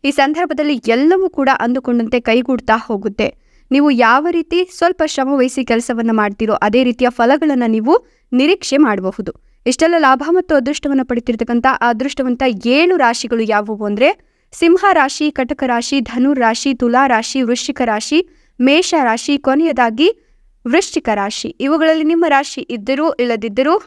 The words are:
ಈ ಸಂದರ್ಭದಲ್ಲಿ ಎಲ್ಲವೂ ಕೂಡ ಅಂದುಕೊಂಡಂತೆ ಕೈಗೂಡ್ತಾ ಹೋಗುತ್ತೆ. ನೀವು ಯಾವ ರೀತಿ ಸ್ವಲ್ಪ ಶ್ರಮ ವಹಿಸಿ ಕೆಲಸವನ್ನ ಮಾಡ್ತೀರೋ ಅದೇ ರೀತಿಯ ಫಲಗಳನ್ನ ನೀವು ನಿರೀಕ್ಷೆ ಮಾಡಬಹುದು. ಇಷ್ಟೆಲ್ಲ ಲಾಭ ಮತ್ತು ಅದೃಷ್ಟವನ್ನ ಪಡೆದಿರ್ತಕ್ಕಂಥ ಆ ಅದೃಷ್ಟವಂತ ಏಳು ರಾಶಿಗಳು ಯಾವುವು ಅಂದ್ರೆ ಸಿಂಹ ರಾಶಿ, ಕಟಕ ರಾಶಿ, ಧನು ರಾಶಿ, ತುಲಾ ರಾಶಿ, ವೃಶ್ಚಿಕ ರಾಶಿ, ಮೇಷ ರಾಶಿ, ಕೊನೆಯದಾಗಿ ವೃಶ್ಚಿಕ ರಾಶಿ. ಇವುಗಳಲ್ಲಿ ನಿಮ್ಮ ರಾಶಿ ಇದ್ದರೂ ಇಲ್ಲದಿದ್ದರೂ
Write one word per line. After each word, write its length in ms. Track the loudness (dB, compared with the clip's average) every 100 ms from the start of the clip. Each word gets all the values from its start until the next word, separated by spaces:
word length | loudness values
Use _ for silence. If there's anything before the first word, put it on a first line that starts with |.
ಈ 80 | 0
ಸಂದರ್ಭದಲ್ಲಿ 680 | 0 0 0 -4 -2 -2 -2 0
ಎಲ್ಲವೂ 420 | 2 2 2 0
ಕೂಡ 200 | 0 0 0
ಅಂದುಕೊಂಡಂತೆ 600 | -2 -2 -2 -2 0 -2
ಕೈಗೂಡ್ತಾ 580 | 0 0 0 -4 0 -2
ಹೋಗುತ್ತೆ. 680 | -2 -6 -6 -4 -6 -6 _ _ _
ನೀವು 200 | 2 2
ಯಾವ 360 | 4 4 4 2
ರೀತಿ 360 | -4 -2 -2 -2
ಸ್ವಲ್ಪ 380 | 0 -2 0 -2
ಶ್ರಮ 220 | -2 -2
ವಹಿಸಿ 320 | 0 0 -2 -2
ಕೆಲಸವನ್ನ 440 | -2 -2 -4 0
ಮಾಡ್ತೀರೋ 400 | 0 0 -2 -2
ಅದೇ 300 | 0 2 2
ರೀತಿಯ 240 | 2 2 -2
ಫಲಗಳನ್ನ 540 | 2 2 2 2 0 0
ನೀವು 380 | 0 2 0 _ _ _
ನಿರೀಕ್ಷೆ 440 | 0 2 0 0 2
ಮಾಡಬಹುದು. 540 | 2 2 -4 -6 -10 -12 _ _ -4
ಇಷ್ಟೆಲ್ಲ 280 | 0 2 4
ಲಾಭ 260 | 4 2 2
ಮತ್ತು 260 | 0 2 0
ಅದೃಷ್ಟವನ್ನ 460 | 0 -4 -2 -2
ಪಡೆದಿರ್ತಕ್ಕಂಥ 640 | -2 -4 -2 -4 -2 0 0 0
ಆ 80 | 0
ಅದೃಷ್ಟವಂತ 540 | 0 -4 -4 -4 0 -2 -2 0
ಏಳು 320 | 2 4 4
ರಾಶಿಗಳು 440 | 2 0 -4 -2
ಯಾವುವು 440 | 0 -2 -2 -6 -6
ಅಂದ್ರೆ 420 | 2 2 0 _ _ _
ಸಿಂಹ 320 | -2 2 4 4
ರಾಶಿ, 380 | 2 0 -2 -4
ಕಟಕ 320 | -2 -6 -4
ರಾಶಿ, 360 | -2 -2 -2 -4
ಧನು 340 | -2 -2 0
ರಾಶಿ, 400 | 2 0 0 -4
ತುಲಾ 340 | 0 0 2 2
ರಾಶಿ, 340 | 0 -2 -4
ವೃಶ್ಚಿಕ 400 | -2 -2 -4 -4 -2
ರಾಶಿ, 440 | -2 0 0 -2 _ _ _
ಮೇಷ 320 | 2 2 2 0
ರಾಶಿ, 340 | 0 -2 -2 -2
ಕೊನೆಯದಾಗಿ 800 | 0 0 0 2 0 2 0 0 _ _ _ _ 0
ವೃಶ್ಚಿಕ 420 | 0 0 -6 -4
ರಾಶಿ. 340 | -4 -4 -6 -12
ಇವುಗಳಲ್ಲಿ 560 | -6 -2 2 2 2
ನಿಮ್ಮ 220 | 0 0 2
ರಾಶಿ 340 | 0 -2 -12
ಇದ್ದರೂ 500 | -10 -10 -4 -2 -2
ಇಲ್ಲದಿದ್ದರೂ 680 | -2 -2 -2 -4 -2 0 0